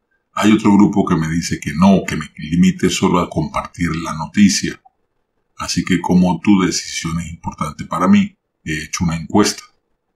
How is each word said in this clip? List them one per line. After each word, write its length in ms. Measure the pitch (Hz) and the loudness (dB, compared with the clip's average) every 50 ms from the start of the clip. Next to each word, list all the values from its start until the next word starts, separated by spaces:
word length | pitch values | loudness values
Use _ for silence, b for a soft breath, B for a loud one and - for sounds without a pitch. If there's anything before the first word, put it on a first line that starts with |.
| _ _ _ _ _ _ - - | _ _ _ _ _ _ -4 0
Hay 120 | 104 107 | 4 4
otro 200 | 107 - - 107 | 4 4 4 6
grupo 320 | 101 98 101 85 - 98 92 | 6 6 6 4 4 2 0
que 120 | - 90 | 2 0
me 120 | 80 80 | 0 0
dice 320 | 78 82 85 - - - - | -2 -2 -4 -4 -4 -6 -8
que 140 | - - - | -8 -6 0
no, 300 | 78 92 101 95 87 - | 2 4 4 4 4 2
que 80 | - - | -2 -6
me 160 | 78 - - _ | -6 -8 -10 _
limite 540 | - - - 82 87 92 92 - - - 92 | -14 -8 -2 2 4 4 4 2 2 0 -2
solo 260 | - - 98 92 87 | 0 0 0 2 2
a 100 | 90 87 | 0 0
compartir 680 | - - - 78 - - - - - - - 87 82 80 | -2 -2 -4 -4 -4 -4 -8 -8 -8 -6 -6 -4 -4 -4
la 180 | 85 82 76 78 | -4 -6 -8 -8
noticia. 680 | 78 80 - - 104 104 92 - - - - - - _ _ _ _ _ _ _ _ _ _ _ _ _ _ _ | -8 -10 -6 -2 0 0 0 0 -2 -6 -8 -8 -12 _ _ _ _ _ _ _ _ _ _ _ _ _ _ _
Así 260 | - - - - - - | -14 -12 -8 -6 -6 -2
que 160 | - 90 85 | -2 -2 -2
como 400 | - - 90 90 90 87 85 80 | 0 0 2 2 2 2 0 0
tu 200 | - 104 101 95 | 2 2 2 4
decisión 580 | 92 82 - - - - - - - 82 80 85 | 2 0 -2 -6 -8 -10 -10 -10 -8 -8 -8 -8
es 140 | 80 82 82 | -8 -10 -14
importante 520 | - - - - - - - - - - | -14 -14 -12 -10 -10 -10 -10 -12 -14 -12
para 220 | - - - 185 | -8 -6 -2 2
mí, 300 | 190 202 208 196 - - _ _ _ _ _ - | 4 4 4 2 0 -4 _ _ _ _ _ -10
he 200 | - 156 156 - | -8 -8 -8 -8
hecho 200 | - - - 90 | -8 -6 -4 -2
una 120 | 82 82 | -2 -2
encuesta. 480 | 82 78 - - 101 101 104 - - - - _ _ _ _ _ _ _ _ _ | -4 -4 0 2 2 2 2 -2 -6 -12 -20 _ _ _ _ _ _ _ _ _